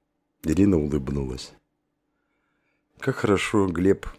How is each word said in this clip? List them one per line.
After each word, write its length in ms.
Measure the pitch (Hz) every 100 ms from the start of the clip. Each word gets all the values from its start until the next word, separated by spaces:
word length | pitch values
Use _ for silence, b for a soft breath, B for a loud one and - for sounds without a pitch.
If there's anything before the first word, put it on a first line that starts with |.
| _ _ _ _
Ирина 340 | 80 80 101 87
улыбнулась. 720 | 73 71 65 71 67 64 - - _ _ _ _ _ _ _ _ _ _ _ _ _ _
Как 180 | - -
хорошо 500 | 107 95 - 110 98
Глеб 400 | 85 92 98 -